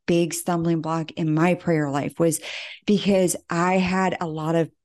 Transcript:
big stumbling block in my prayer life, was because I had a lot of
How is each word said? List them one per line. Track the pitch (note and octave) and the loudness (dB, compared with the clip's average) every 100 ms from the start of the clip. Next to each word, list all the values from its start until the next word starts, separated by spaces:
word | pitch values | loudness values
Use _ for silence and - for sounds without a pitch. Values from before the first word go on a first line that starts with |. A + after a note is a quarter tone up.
| - | 0
big | E3+ E3+ - | 2 2 -2
stumbling | - E3+ E3 E3 | -4 -2 0 0
block | D#3+ E3 D#3 | -2 -4 -6
in | - D#3+ | -4 0
my | D#3 F3 F3 | 2 2 2
prayer | - D#3+ D3 | 0 0 0
life, | C#3+ C#3 - | -2 -4 0
was | E3 D#3 - - - - - | 0 0 -6 -12 -14 -10 0
because | G3+ G3+ F#3+ F3+ - - | 2 4 2 2 -2 -4
I | E3+ F3+ F#3+ | -2 2 2
had | F#3 F#3 F#3 - | 2 0 0 -2
a | E3+ | -6
lot | D#3 D#3 | -4 0
of | E3 D#3+ _ | 0 0 _